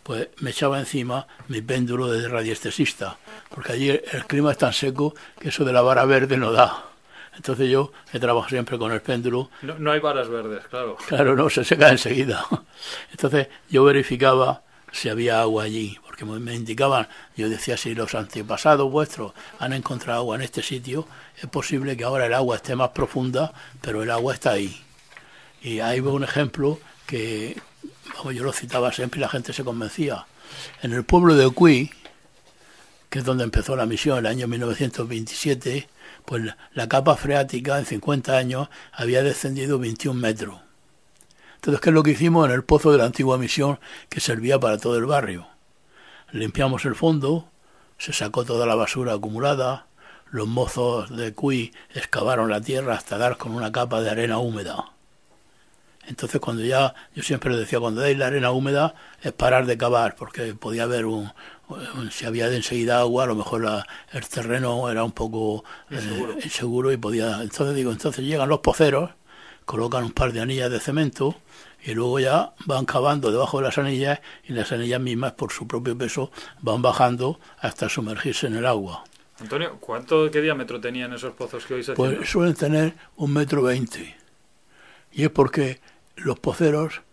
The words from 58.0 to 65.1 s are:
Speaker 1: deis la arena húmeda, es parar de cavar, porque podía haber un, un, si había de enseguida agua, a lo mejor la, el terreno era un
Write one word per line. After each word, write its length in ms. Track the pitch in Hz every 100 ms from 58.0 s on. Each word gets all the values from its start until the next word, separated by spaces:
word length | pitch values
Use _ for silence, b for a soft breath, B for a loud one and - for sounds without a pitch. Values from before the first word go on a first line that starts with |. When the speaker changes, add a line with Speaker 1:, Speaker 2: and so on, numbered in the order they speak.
Speaker 1:
deis 140 | 139 139
la 120 | 127
arena 240 | 139 123
húmeda, 420 | 127 139 139 156 - B B
es 80 | 127
parar 340 | - 123 127 123
de 100 | 117
cavar, 400 | 120 120 113 -
porque 380 | 120 - 117
podía 300 | 107 110 113
haber 240 | 117 123 113
un, 240 | 110 104 - B B -
un, 440 | - - 131 110
si 160 | - 120
había 200 | 113 117
de 100 | 123
enseguida 420 | - 123 117 120
agua, 240 | 120 123
a 40 | 127
lo 60 |
mejor 300 | 107 101 113
la, 240 | 110 107 98 B B
el 160 | 135 -
terreno 600 | - 113 127 127 120 123
era 120 | 113
un 100 | 113